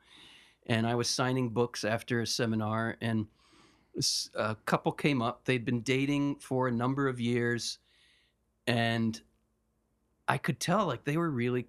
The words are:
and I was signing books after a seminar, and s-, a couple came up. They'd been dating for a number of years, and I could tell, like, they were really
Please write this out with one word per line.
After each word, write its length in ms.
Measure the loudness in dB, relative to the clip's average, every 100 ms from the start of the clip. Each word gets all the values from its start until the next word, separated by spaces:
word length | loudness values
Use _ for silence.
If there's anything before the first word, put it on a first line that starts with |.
| _ -20 -20 -20 -20 _ -2
and 180 | 0 2
I 100 | 0
was 140 | 0
signing 400 | 0 0 0 0
books 340 | 0 0 -2
after 380 | -2 -2 0 -2
a 60 | 0
seminar, 720 | 0 0 0 0 0 -2 -2
and 260 | -2 -2 -4 _ _ -20 -20 _ _ -4
s-, 320 | -2 -2 -4 -4
a 200 | -2 -2 0
couple 260 | 0 0
came 300 | 0 2 2
up. 220 | 0 -2 0
They'd 200 | 0 0
been 160 | 0
dating 540 | 2 2 2 2 0 -4
for 320 | -4 0 0
a 40 |
number 360 | 2 0 0 0
of 120 | 0
years, 600 | 0 0 0 -2 -4 -10 _ _ _ _ _ _ _ _ 0
and 520 | 2 2 0 0 -4 -12 _ _ _ _ _ _ _ _ _ -2
I 100 | 0
could 220 | -2 -2
tell, 260 | 0 2 0
like, 180 | -2
they 140 | -2 0
were 140 | 0
really 360 | 0 0 0